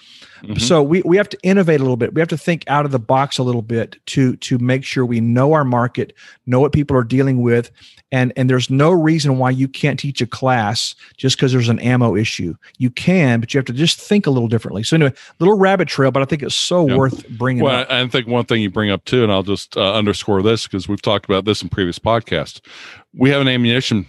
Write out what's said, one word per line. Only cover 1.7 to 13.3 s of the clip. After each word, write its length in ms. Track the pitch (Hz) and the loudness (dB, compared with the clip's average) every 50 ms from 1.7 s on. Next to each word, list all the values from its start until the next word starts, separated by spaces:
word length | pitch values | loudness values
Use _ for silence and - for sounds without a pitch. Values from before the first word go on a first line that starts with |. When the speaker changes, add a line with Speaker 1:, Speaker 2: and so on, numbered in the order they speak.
| 156 139 | 2 2
Speaker 2:
a 20 | 135 | 2
little 140 | 131 127 | 0 0
bit. 160 | 117 120 - - | 0 -2 -2 0
We 80 | 156 | -2
have 80 | 165 165 | -2 -2
to 80 | 175 | -4
think 260 | 151 - 175 170 151 - | -4 -2 -4 -4 -4 -4
out 180 | - 139 147 147 | -2 -2 0 0
of 60 | 143 | 0
the 80 | 135 123 | -2 -2
box 380 | 110 - 131 131 143 139 - | 0 0 0 0 0 0 -2
a 60 | - 127 | -2 -2
little 180 | 123 120 117 | -2 -2 -2
bit 360 | 107 110 120 117 107 - - - _ | -4 -4 -4 -4 -4 -6 -10 -16 _
to, 300 | - - 143 131 127 - | -4 0 0 2 2 0
to 200 | - - - 135 | -4 -4 -4 -2
make 280 | 123 120 127 127 135 135 | 0 0 0 -2 -2 -4
sure 200 | - - 135 127 | -4 -4 -2 -2
we 140 | 120 120 113 | 0 0 0
know 320 | 113 117 117 123 131 147 | 0 2 2 2 4 4
our 140 | 156 156 139 | 2 2 2
market, 480 | 127 123 120 120 123 - - - - - _ - - - _ _ | 2 0 0 0 0 -2 -4 -6 -6 -10 _ -20 -20 -20 _ _
know 160 | 123 123 127 | 0 2 2
what 100 | 147 147 | 2 2
people 240 | - 151 143 - 139 | 2 0 0 2 0
are 80 | 127 120 | 0 0
dealing 380 | 110 127 131 135 135 131 123 | 0 0 0 2 2 0 0
with. 300 | 120 120 117 120 120 - _ _ - - - _ _ _ | 2 2 2 0 0 -4 _ _ -20 -20 -20 _ _ _
And, 200 | 135 127 127 123 - | -2 0 0 0 0
and 120 | 135 127 127 | 0 0 2
there's 200 | 131 127 117 - | 2 0 0 0
no 220 | 131 135 147 160 | 0 2 4 4
reason 460 | 185 170 156 156 165 160 143 143 131 | 4 4 2 2 2 2 0 0 0
why 120 | 131 127 127 | 0 0 0
you 160 | 131 131 135 | 0 0 -2
can't 320 | 135 - - - 147 143 135 | -4 -2 -4 -2 -2 -2 -4
teach 220 | - 143 135 - | -6 -8 -6 -6
a 40 | 123 | -6
class 680 | 113 - - 131 127 127 120 107 104 113 - - - - - - - _ | -6 -6 -2 0 0 2 2 0 -2 -2 -4 -6 -6 -10 -14 -20 -20 _
just 200 | - - 131 - | -4 -2 -2 0
'cause 140 | - 147 131 | 0 0 0
there's 160 | 131 127 117 | 2 2 2
an 100 | 117 117 113 | 0 0 0
ammo 360 | - 123 127 123 120 117 87 | 0 0 2 2 2 2 2
issue. 400 | 101 113 - - - 92 85 78 - _ - _ | 0 -2 -2 -4 -6 -8 -8 -8 -10 _ -20 _
You 120 | - 127 123 | -4 -4 -4
can, 520 | - - - 170 180 190 151 127 | -4 -2 0 2 2 4 4 2